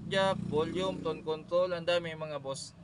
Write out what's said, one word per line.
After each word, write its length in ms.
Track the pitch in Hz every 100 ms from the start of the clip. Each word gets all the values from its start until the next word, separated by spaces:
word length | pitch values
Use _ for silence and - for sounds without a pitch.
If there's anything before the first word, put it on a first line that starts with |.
| -
jack, 320 | 190 190 190 -
volume, 560 | 147 165 165 190 185
tone 240 | 165 156 156
control, 480 | 156 - 175 185
ang 80 | 175
dami, 320 | 165 175 170
mga 240 | 160 156 147
boss. 320 | 135 135 - -